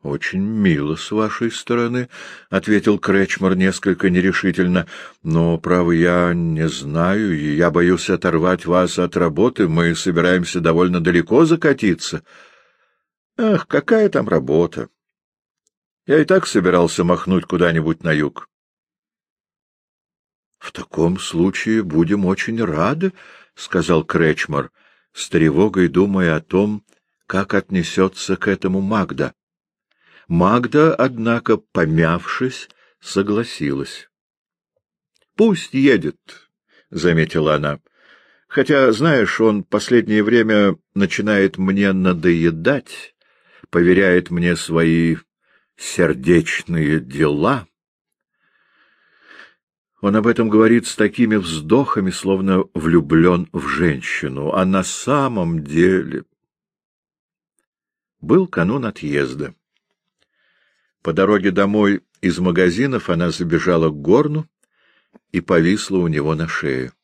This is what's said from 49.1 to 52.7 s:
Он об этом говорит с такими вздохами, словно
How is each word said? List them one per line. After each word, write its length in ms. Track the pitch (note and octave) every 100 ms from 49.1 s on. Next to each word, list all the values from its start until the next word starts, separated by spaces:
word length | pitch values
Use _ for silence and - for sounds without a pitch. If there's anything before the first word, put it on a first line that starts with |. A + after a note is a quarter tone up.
| _ _ - - _ _ _ _ _
Он 160 | G2+ G#2+
об 100 | A2
этом 220 | A#2 A2+
говорит 380 | G#2+ A2 A#2 A2
с 100 | -
такими 400 | G#2+ - A2+ G#2+
вздохами, 760 | E2+ D#2+ D#2 A2+ C3+ - F#2+
словно 540 | F2+ F#2+ F#2+ F#2+ F#2 -